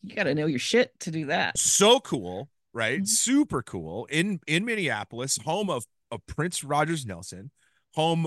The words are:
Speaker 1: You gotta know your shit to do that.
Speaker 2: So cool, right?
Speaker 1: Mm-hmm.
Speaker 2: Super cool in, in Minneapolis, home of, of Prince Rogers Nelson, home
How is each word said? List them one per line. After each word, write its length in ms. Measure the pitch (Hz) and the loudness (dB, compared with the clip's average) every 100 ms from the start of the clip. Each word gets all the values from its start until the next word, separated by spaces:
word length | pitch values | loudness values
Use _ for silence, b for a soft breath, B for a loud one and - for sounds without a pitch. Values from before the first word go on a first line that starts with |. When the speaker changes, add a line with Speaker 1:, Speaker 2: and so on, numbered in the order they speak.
Speaker 1:
You 140 | - - | -10 -4
gotta 180 | 170 | 0
know 120 | 151 156 | 0 0
your 120 | 127 | -2
shit 400 | - 233 254 - | 2 2 2 -2
to 100 | 175 | -8
do 160 | 160 143 | -6 -2
that. 320 | 170 90 - | -2 -2 0
Speaker 2:
So 420 | - - 208 262 | 2 6 8 6
cool, 480 | - 139 90 92 143 _ _ | 4 -6 -4 -8 -10 _ _
right? 280 | 113 110 160 | -2 0 0
Speaker 1:
Mm-hmm. 40 | |
Speaker 2:
Super 580 | 202 220 233 285 - 139 | 0 2 4 4 4 0
cool 440 | - 92 80 98 - | -4 -6 -6 -8 -2
in, 340 | 151 202 175 - | 0 0 -2 0
in 180 | 160 | 0
Minneapolis, 720 | 233 220 151 107 98 117 135 - | 0 -2 0 -2 -4 -6 -4 -2
home 240 | 147 190 196 | -2 -2 0
of, 160 | 131 - _ - | -4 -6 _ -14
of 160 | 110 - | -14 -8
Prince 380 | - 175 - | -4 -4 -4
Rogers 400 | 139 147 151 165 | -2 0 0 -2
Nelson, 460 | 117 87 - 95 120 _ _ _ _ | -6 -10 -12 -14 -16 _ _ _ _
home 320 | 156 160 165 | 0 2 2